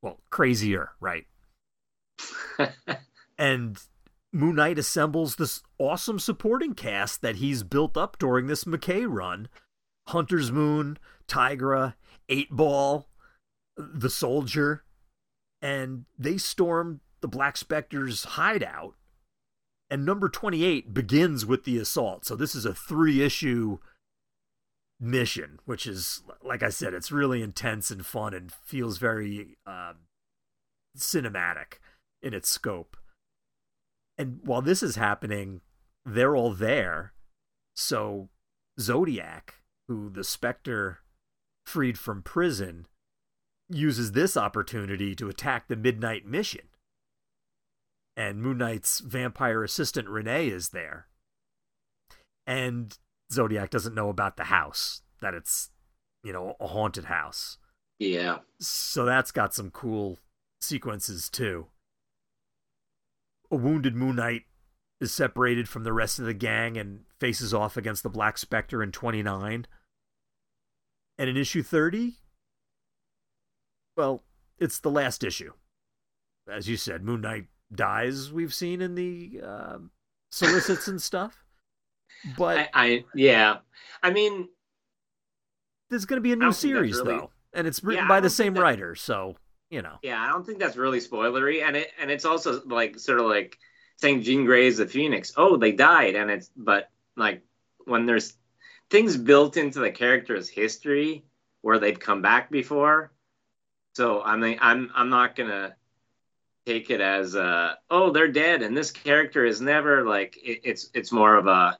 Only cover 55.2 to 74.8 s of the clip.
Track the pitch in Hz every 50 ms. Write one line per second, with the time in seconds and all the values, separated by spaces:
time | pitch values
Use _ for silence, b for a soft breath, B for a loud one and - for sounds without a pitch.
55.2 | - 101 90 85 - - - - - - _ _ _ _ _ _ _ _ _ _
56.2 | _ 107 92 92 90 95 - - - 92 76 104 107 107 - - 85 - 87 87
57.2 | 76 76 - - - - - _ _ _ _ _ _ _ _ _ 107 95 90 87
58.2 | 87 87 85 - - _ _ _ - - - - - - - 156 123 123 123 131
59.2 | 127 - - - 107 98 - - 107 92 - - - 123 110 107 104 98 90 -
60.2 | _ _ _ _ _ _ _ _ - - 156 131 - 127 107 104 - - 104 87
61.2 | 80 - - - 127 107 92 85 80 _ _ _ _ _ _ _ _ _ _ _
62.2 | _ _ _ _ _ _ _ _ _ _ _ _ _ _ _ _ _ _ _ _
63.2 | _ _ _ _ _ _ 165 143 120 135 156 156 135 135 117 117 127 131 127 120
64.2 | 117 120 117 117 - _ _ _ _ _ _ _ _ _ _ _ - 110 - -
65.2 | 156 127 - - 127 123 120 120 120 107 - 113 110 113 110 113 113 107 - -
66.2 | 127 113 117 101 113 113 110 110 113 117 113 113 107 101 98 104 - _ _ _
67.2 | - 127 117 - 127 107 107 110 104 107 - - 104 113 107 98 - 113 95 107
68.2 | 107 107 107 - - - - 113 107 - - 120 110 101 95 - - 117 113 107
69.2 | 107 104 98 98 98 104 110 117 120 - - _ _ _ _ _ _ _ _ _
70.2 | _ _ _ _ _ _ _ _ _ _ _ _ _ _ _ _ _ _ _ -
71.2 | 143 131 127 135 139 135 - 180 139 - - 160 151 165 175 214 240 240 240 _
72.2 | _ _ _ _ _ _ _ _ _ _ _ _ _ _ _ _ _ _ _ _
73.2 | _ _ _ _ _ _ _ _ _ _ _ _ _ _ _ - 156 135 135 120
74.2 | _ _ _ _ _ _ _ _ 180 147 - -